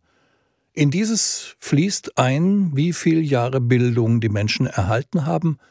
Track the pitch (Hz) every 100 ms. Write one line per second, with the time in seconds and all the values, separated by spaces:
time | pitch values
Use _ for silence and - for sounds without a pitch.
0 | _ _ _ _ _ _ _ - 147 170
1 | 220 220 - - - - - 147 196 -
2 | - - 127 139 185 202 180 135 170 160
3 | 170 160 151 127 127 131 120 123 123 117
4 | 113 117 110 104 104 - 131 - 92 113
5 | - 170 143 165 165 143 _